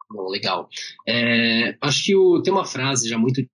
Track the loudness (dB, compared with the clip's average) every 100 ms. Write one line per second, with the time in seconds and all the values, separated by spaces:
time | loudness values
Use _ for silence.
0 | -14 -12 -8 -6 -4 -6 -8 -14 -14 -10
1 | -4 0 2 2 2 0 -2 -2 -2 -2
2 | 2 4 6 4 2 0 -2 -4 -2 -2
3 | -2 0 0 0 -4